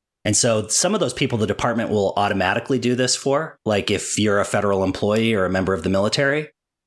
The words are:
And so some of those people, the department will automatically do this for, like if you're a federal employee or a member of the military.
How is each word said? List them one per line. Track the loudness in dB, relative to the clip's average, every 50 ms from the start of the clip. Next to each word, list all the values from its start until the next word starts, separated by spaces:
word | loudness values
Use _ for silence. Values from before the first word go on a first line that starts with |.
| _ _ _ _ -4
And | -2 0
so | 2 2 2 2 0 0 -2
some | -2 0 0 0 0
of | 0
those | 0 -2 -2
people, | -2 -2 -2 0 0
the | 0
department | -2 -2 -2 -2 -2 -2 -2 -2 0
will | 0 0 0 0 2
automatically | 0 0 0 0 0 0 0 0 0 0 -2 -2 0
do | 0 0 0
this | 0 0 0 -2
for, | -2 -2 0 0 0 -2 -4 -10 -6 _
like | 0 0 0 2 0
if | -2 -2 -2 -4 -2 0
you're | 2 2 2 2
a | 0
federal | 0 0 0 0 2 2 2 0
employee | 0 0 0 0 0 2 2 2 2 2
or | 0 0
a | 0
member | 0 0 0 0 -2
of | -2 0
the | 0
military. | 0 0 0 0 0 0 0 0 0 -2 -4 -8 _ _ _ _ _ _ _